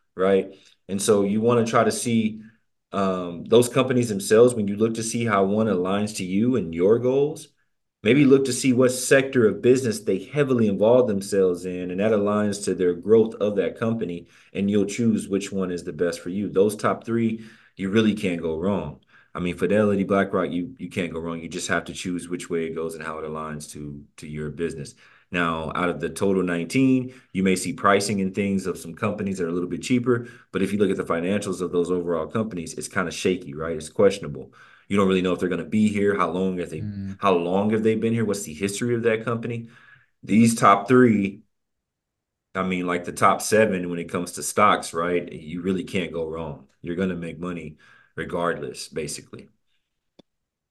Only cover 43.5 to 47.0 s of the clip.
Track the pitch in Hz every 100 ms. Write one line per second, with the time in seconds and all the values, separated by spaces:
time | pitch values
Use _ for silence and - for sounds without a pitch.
43.5 | 107 107 92 87 87 85 92 87 - 73
44.5 | - 104 85 - 82 87 90 - - 78
45.5 | 87 90 92 - 98 82 82 80 82 80
46.5 | 67 - _ 82 87